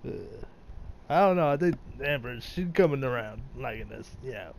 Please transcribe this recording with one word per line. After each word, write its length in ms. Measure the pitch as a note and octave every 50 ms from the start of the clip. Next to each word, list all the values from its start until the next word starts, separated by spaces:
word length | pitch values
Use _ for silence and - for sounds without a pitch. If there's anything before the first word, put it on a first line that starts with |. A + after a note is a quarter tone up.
| -
Uh, 40 | - - - - - - - - - - - - - - - - - - - - -
I 100 | C#3+ E3+
don't 160 | G3+ G3 F#3
know. 160 | F3+ D#3+ D3
I 60 | C#3+
think 180 | C#3+ F3 F3 D#3+ - - - - B2+
Amber, 380 | C#3 C#3+ D3 C3+ A2+ B2 B2 A#2
she's 280 | - - - F3+ F3+ F3
coming 300 | E3 - F#3 D#3 C#3+ C#3
around 400 | C3+ B2+ B2 A#2+ A2 G#2+ A2 A2+ B2 C#3 -
liking 320 | A#2+ C3 A#2+ A2 A2 G#2+ G#2
this. 200 | A2 G#2+ G#2 - - -
Yeah. 280 | C3 C3 A#2 G#2 F#2 D#2 -